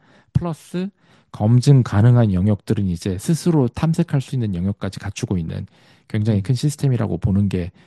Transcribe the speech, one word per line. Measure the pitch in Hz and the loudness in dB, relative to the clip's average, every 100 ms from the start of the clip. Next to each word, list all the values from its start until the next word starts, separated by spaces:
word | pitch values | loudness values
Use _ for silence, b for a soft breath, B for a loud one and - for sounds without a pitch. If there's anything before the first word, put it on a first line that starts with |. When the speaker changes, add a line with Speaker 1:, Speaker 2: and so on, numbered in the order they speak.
| b b b | b b b
Speaker 1:
플러스 | - 170 156 - 175 190 b b b b | -4 -4 -8 -10 -8 -8 b b b b
검증 | - 107 123 143 139 | -4 2 4 6 4
가능한 | 113 101 120 120 110 | 4 4 4 6 4
영역들은 | 90 101 101 - 104 98 | 2 0 0 -2 -2 -2
이제 | 85 104 90 | -4 -4 -4
스스로 | - 165 180 156 123 | -2 -2 2 2 0
탐색할 | - 156 165 165 143 | 0 -2 0 0 -2
수 | - | -4
있는 | 131 110 | -4 -4
영역까지 | 87 95 101 98 - | -2 -4 -4 -8 -8
갖추고 | 101 - 117 92 | -12 -8 -4 -4
있는 | 82 92 98 b b b b | -4 -8 -12 b b b b
굉장히 | 110 107 104 | -4 0 0
Speaker 2:
음. | |
Speaker 1:
큰 | 95 | 0
시스템이라고 | 127 151 147 143 117 101 87 | -2 -2 -2 -2 0 -2 -2
보는 | - 98 101 | 0 0 0
게 | 92 87 b | -2 -6 b